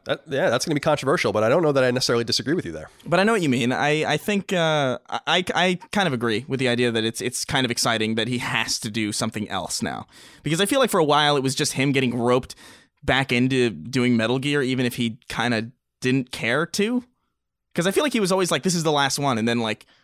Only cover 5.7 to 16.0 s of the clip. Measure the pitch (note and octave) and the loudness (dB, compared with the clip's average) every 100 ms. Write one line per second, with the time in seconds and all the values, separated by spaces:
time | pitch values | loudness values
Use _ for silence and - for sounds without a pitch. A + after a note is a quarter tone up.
5.7 | F3+ - G#3 F#3 B2+ A#2 G#2+ C3 C3 B2+ | 0 -4 -2 0 0 0 -2 -2 -2 0
6.7 | A#2+ B2 A2+ A2 - A2 - - C#3 B2+ | 2 2 0 -2 -2 -6 -6 -2 -2 0
7.7 | A#2+ C3 A2 A2 A2+ A2+ B2 C3+ A#2+ A2 | 0 0 0 0 -2 -2 -4 -2 -2 -2
8.7 | - A2+ A2 G#2+ - A2+ A2 G2+ F#2+ D#2+ | -4 -4 -4 -4 -2 -4 -4 -6 -6 -6
9.7 | - F#2 A1+ - - - - D3 D#3+ - | -4 -4 -6 -12 -20 -20 -10 -4 0 2
10.7 | C#4 B3+ F#3+ D3+ D3 D3 C#3+ C3 C3+ D3 | 2 2 2 4 4 4 2 0 -2 -2
11.7 | C3+ C#3 C3+ C3 A#2+ A#2 B2+ - - - | 0 0 2 0 0 2 2 0 -12 -20
12.7 | - _ _ - C3 - A#2+ C3 C3 A#2+ | -20 _ _ 0 0 2 2 2 2 0
13.7 | D#2 F2+ C3 B2 A#2 A2+ C3 C#3+ C#3+ C3 | -2 -4 0 2 2 2 0 0 -2 0
14.7 | B2+ B2 B2 A#2 A2 - - A#2 A2+ A2+ | 0 -2 -2 -4 -4 -8 -4 -2 -2 -4
15.7 | - _ _ | -12 _ _